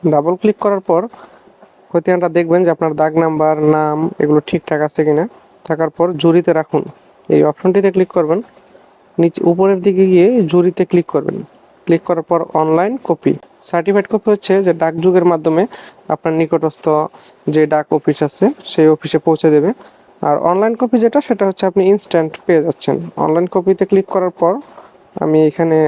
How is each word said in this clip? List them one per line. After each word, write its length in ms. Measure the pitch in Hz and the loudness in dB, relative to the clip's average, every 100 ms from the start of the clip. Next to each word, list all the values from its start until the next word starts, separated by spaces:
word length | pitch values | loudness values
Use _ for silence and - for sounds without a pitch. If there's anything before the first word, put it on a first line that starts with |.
| 175 | 2
ডাবল 200 | 151 151 185 | 0 0 0
ক্লিক 160 | 214 208 202 | -2 0 -2
করার 160 | 202 - | -4 -2
পর 120 | 170 220 - - _ _ _ - _ _ | -2 -2 -12 -20 _ _ _ -20 _ _
খতিয়ানটা 360 | 170 165 180 175 165 | -4 0 -2 0 -2
দেখবেন 240 | 170 170 180 | 0 0 2
যে 40 | 160 | 0
আপনার 160 | 165 151 | -2 -2
দাগ 120 | 156 156 | 0 2
নাম্বার, 320 | 165 156 156 156 151 156 | 0 0 0 0 2 2
নাম 220 | 156 151 165 - | 0 -2 -4 -2
এগুলো 160 | 151 151 147 | 0 0 0
ঠিকঠাক 300 | 170 - 151 151 | -6 -4 -4 -4
আছে 140 | - 151 | -2 0
কিনা। 160 | 147 208 - _ _ - | 0 -2 -8 _ _ -8
থাকার 240 | 160 160 - | -4 -4 -2
পর 100 | 175 165 | -4 0
জুরিতে 300 | 165 165 175 160 | 2 2 2 -2
রাখুন, 240 | 156 151 143 - _ _ _ | 0 -4 -4 -14 _ _ _
এই 80 | 156 151 | 2 2
অপশনটিতে 400 | 147 185 185 196 185 | 0 0 2 0 0
ক্লিক 140 | 185 - | -2 0
করবেন। 220 | 156 175 233 _ _ - _ _ _ - | 0 -2 -4 _ _ -20 _ _ _ -2
নিচে 180 | 170 - 170 | 0 0 -2
উপরের 280 | 170 190 196 180 | 2 0 0 0
দিকে 180 | 185 190 | 2 2
গিয়ে 140 | 185 185 247 175 | 4 4 2 0
জুরিতে 320 | 175 175 175 180 | 2 0 0 -2
ক্লিক 160 | 175 165 | 0 0
করবেন। 240 | 151 - - - _ _ _ - | -4 -4 -8 -12 _ _ _ -2
ক্লিক 180 | 165 - | -2 0
করার 160 | 170 160 | -6 -2
পর 100 | 170 - 160 | -2 -2 -2
অনলাইন 320 | 156 160 190 254 - | 0 0 0 -4 -4
কপি। 260 | 165 - 147 - _ - | -2 -2 -4 -8 _ -6
সার্টিফাইড 380 | 175 170 202 196 | -4 0 -2 0
কপি 160 | 214 - | -4 0
হচ্ছে 200 | 208 - 196 190 | -2 0 0 2
যে 60 | 165 | 0
ডাকযোগের 420 | 160 165 175 180 180 | -2 0 0 2 2
মাধ্যমে 320 | 170 156 160 220 - - - _ | 0 0 0 -2 -6 -20 -20 _
আপনার 200 | 156 170 160 | -6 -4 -2
নিকটস্থ 460 | 160 165 156 - - 151 156 - - _ - | -2 -2 -4 -4 -2 -2 -2 -10 -20 _ -4
যে 80 | 156 151 | 0 0
ডাক 140 | 151 147 156 | 0 -2 -2
অফিস 220 | - 147 147 | -2 -2 -4
আছে 180 | - 202 302 - | 0 -2 -2 -8
সেই 160 | - 156 156 | 2 2 2
অফিসে 240 | - 156 160 | 0 -2 0
পৌঁছে 200 | 160 165 151 | 0 2 2
দেবে। 140 | 156 254 - _ _ _ 156 | 0 -4 -12 _ _ _ -2
আর 80 | 147 165 | 0 0
অনলাইন 240 | 180 214 226 | 0 0 -2
কপি 160 | 254 240 | 0 2
যেটা, 160 | 226 285 - | 2 0 -2
সেটা 160 | 214 196 | -2 -2
হচ্ছে 140 | 185 190 | 0 -2
আপনি 120 | 185 190 | 0 2
ইনস্ট্যান্ট 380 | 202 - 170 160 - - | 0 0 -2 -2 -6 0
পেয়ে 160 | 165 165 | 0 0
যাচ্ছেন। 300 | - - 143 170 - | -4 -4 -4 -6 -4
অনলাইন 220 | 151 160 180 | -2 0 0
কপিতে 300 | 196 180 190 190 | -2 0 -2 2
ক্লিক 160 | 196 190 190 | 0 0 -2
করার 180 | 185 - | -4 -2
পর 120 | 170 214 - - - _ _ - | -2 -2 -8 -20 -20 _ _ -8
আমি 160 | 156 156 156 | 0 2 2
এখানে 280 | - 165 160 | 0 0 2